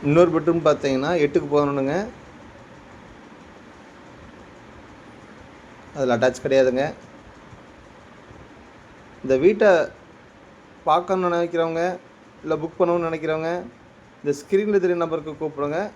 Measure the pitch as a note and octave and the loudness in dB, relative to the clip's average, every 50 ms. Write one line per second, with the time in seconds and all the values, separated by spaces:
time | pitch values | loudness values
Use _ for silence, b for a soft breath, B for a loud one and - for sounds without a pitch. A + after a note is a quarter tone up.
0 | - C#3+ D3 D#3+ F3+ E3+ D#3 E3 D#3 E3+ E3 E3+ D3+ D#3 D3 - - C#3 C3+ C3 | 0 2 6 6 6 6 4 0 0 0 -2 2 2 2 0 2 0 -2 -2 0
1 | C3+ D3+ F3 E3+ D3 C#3+ C#3+ F3 D3 C#3+ C#3+ D3 D3 C#3+ C#3 C#3+ C3+ C3+ D3 F3+ | -2 -2 0 0 0 2 2 0 -2 2 0 0 2 2 0 -2 -2 -2 -2 -4
2 | G#3 A#3+ - - - - - - - - - - - - - - - - - - | -6 -6 -12 -18 -20 -20 -20 -20 -20 -20 -20 -20 -20 -20 -20 -20 -20 -20 -20 -20
3 | - - - - - - - - - - - - - - - - - - - - | -20 -20 -20 -20 -20 -20 -20 -20 -20 -20 -20 -20 -20 -20 -20 -20 -20 -20 -20 -20
4 | - - - - - - - - - - - - - - - - - - - - | -20 -20 -20 -20 -20 -20 -20 -20 -20 -20 -20 -20 -20 -20 -20 -20 -20 -20 -20 -20
5 | - - - - - - - - - - - - - - - - - - - - | -20 -20 -20 -20 -20 -20 -20 -20 -20 -20 -20 -20 -20 -20 -20 -20 -20 -16 -6 -4
6 | C3+ B2+ A#2+ A#2 B2 B2+ B2 - - D3 C3+ C3+ C3 C3 B2 B2+ C#3 D#3 D#3+ - | 0 0 0 2 2 0 0 0 -4 0 2 4 4 4 2 0 -4 -4 -6 -12
7 | - - - - - - - - - - - - - - - - - - - - | -20 -20 -20 -20 -20 -20 -20 -20 -20 -20 -20 -20 -20 -20 -20 -20 -20 -20 -20 -20
8 | - - - - - - - - - - - - - - - - - - - - | -20 -20 -20 -20 -20 -20 -20 -20 -20 -20 -20 -20 -20 -20 -20 -20 -20 -20 -20 -20
9 | - - - - - C3+ C3 C3 C#3 F#3 G#3+ G3+ A3 G#3 F#3 E3 D3 - - - | -20 -20 -20 -14 -2 0 0 4 4 4 4 6 4 4 6 4 2 -2 -8 -16
10 | - - - - - - - - - - - - - - - - - D#3+ D#3 E3+ | -20 -20 -20 -20 -20 -20 -20 -20 -20 -20 -20 -20 -20 -20 -20 -8 -2 0 0 0
11 | F3 F3+ F#3+ F#3 F#3 F3 F3 E3+ E3+ E3+ E3+ E3+ E3 E3 E3 E3 E3+ F3+ F3+ F3+ | 0 -2 -4 -2 0 -2 0 -2 -2 -2 -2 -2 -2 -2 -2 -4 -4 -4 -6 -8
12 | - - - - - - - - - D3+ D#3+ D3+ D#3 D#3+ - - F#3 E3+ E3+ F3 | -14 -20 -20 -20 -20 -20 -20 -16 -6 -4 -4 -4 -4 -10 -2 -2 0 0 0 -2
13 | E3+ E3 D#3+ D#3 D3+ D#3+ D#3 D#3 D#3+ E3 E3+ F3+ F3+ - - - - - - - | -2 -4 -6 -6 -4 -4 -4 -4 -4 -4 -6 -6 -8 -12 -18 -20 -20 -20 -20 -20
14 | - - - - - D3 C#3+ C#3+ - - G3 G3 G#3+ G#3 G#3 G3 F3 F3+ F3 E3+ | -20 -20 -20 -8 -4 -4 -4 -4 -4 -2 0 0 0 2 0 0 2 0 0 0
15 | E3+ D#3+ D#3+ D#3+ D3 D#3 D3+ D3+ D#3+ D3+ C#3+ C#3 C#3+ C#3+ D3 E3+ G3+ G#3 - | -2 -4 -4 -6 -8 -10 -10 -8 -8 -8 -6 -6 -6 -4 -4 -6 -6 -8 -12